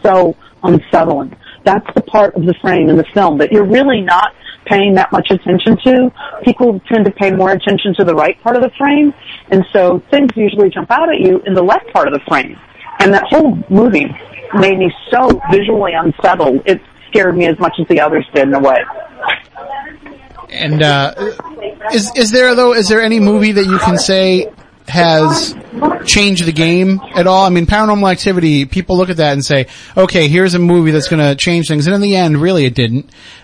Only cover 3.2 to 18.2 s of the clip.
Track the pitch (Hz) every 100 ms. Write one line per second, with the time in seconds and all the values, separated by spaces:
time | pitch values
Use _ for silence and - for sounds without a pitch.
3.2 | 180 147 - 214 196 247 277 220 175 180
4.2 | 208 - - - - 220 202 190 - 190
5.2 | - 190 175 185 220 233 254 254 254 -
6.2 | - - 247 - 240 196 - 226 196 -
7.2 | 196 190 185 190 202 196 202 175 170 156
8.2 | 160 - 226 240 254 - 285 285 294 -
9.2 | - - - 196 - 202 180 180 - 285
10.2 | 262 220 202 202 190 185 - 254 330 302
11.2 | 185 185 202 185 180 247 - 190 143 143
12.2 | - 143 131 - - - - - 196 196
13.2 | - 294 294 170 - 190 240 170 139 -
14.2 | - - - 208 190 190 175 - - 247
15.2 | 254 - - 196 202 208 185 165 165 -
16.2 | 185 185 139 139 202 185 - - - 208
17.2 | 185 175 170 156 170 - 160 160 151 151